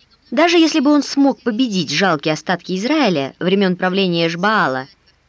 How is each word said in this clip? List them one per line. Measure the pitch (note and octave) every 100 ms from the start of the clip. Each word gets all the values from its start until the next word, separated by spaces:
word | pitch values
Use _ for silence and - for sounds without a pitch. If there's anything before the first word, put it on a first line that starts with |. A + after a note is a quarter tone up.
| _ _ _
Даже | B3 F4 E4+
если | D#4+ D#4
бы | C4+
он | D4
смог | - C#4 C#4 -
победить | B3 G#3+ B3+ F#3+ C3+
жалкие | D3+ G3 D3+ D#3+
остатки | D#3 - F3 - F#3
Израиля | A#3+ D#4 A#3 D3+ C3+ -
времён | F3 G3+ F#3+ F3+
правления | F#3 F#3 F#3+ E3+ E3
Эшбаала, | E3+ G#3 G#3+ D#3 C3 C3 _ _ _